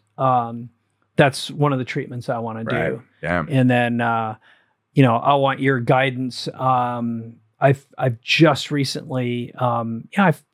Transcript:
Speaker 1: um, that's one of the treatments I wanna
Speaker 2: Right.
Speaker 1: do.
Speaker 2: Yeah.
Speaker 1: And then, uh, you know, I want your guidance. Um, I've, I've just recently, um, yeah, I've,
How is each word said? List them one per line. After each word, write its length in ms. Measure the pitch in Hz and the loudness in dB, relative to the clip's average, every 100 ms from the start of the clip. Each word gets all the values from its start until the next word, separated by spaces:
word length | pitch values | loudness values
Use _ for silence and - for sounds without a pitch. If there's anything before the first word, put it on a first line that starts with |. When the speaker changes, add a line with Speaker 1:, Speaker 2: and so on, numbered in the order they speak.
| _ - | _ -2
Speaker 1:
um, 500 | 131 127 117 117 120 _ _ _ _ - | 2 2 -2 -10 -14 _ _ _ _ 2
that's 320 | 143 - - | 2 2 -10
one 220 | 147 147 | 0 0
of 60 | 131 | 0
the 60 | 120 | -4
treatments 440 | 147 117 120 117 | -6 -8 -10 -6
I 80 | 120 | -6
wanna 260 | 113 110 | -6 -6
Speaker 2:
Right. 260 | 113 147 160 | -4 -2 -2
Speaker 1:
do. 120 | 131 - _ | -4 -12 _
Speaker 2:
Yeah. 200 | 76 87 80 | -4 -4 0
Speaker 1:
And 200 | 135 127 | 2 4
then, 300 | 123 120 120 | 4 2 0
uh, 340 | 117 113 110 110 _ _ _ _ _ | 0 -2 -4 -8 _ _ _ _ _
you 80 | - | 2
know, 120 | 131 117 | 2 2
I 160 | - | 2
want 260 | 143 135 135 | 2 2 0
your 180 | 135 131 | 0 0
guidance. 680 | 117 131 135 123 127 - - | 2 2 2 -2 -6 -8 -12
Um, 840 | - 131 127 123 120 117 117 113 - _ _ | -4 0 0 0 -4 -6 -6 -10 -18 _ _
I've, 260 | 139 135 _ - | 2 2 _ -4
I've 240 | 135 117 | -2 -2
just 480 | - - 160 131 - | -4 4 6 4 -2
recently, 800 | 147 135 147 131 131 120 120 123 - | -4 -2 -6 -6 -4 -2 -4 -6 -2
um, 520 | 127 117 117 113 - - | -2 0 -4 -8 -6 2
yeah, 100 | 190 | 2
I've, 180 | 151 _ | 2 _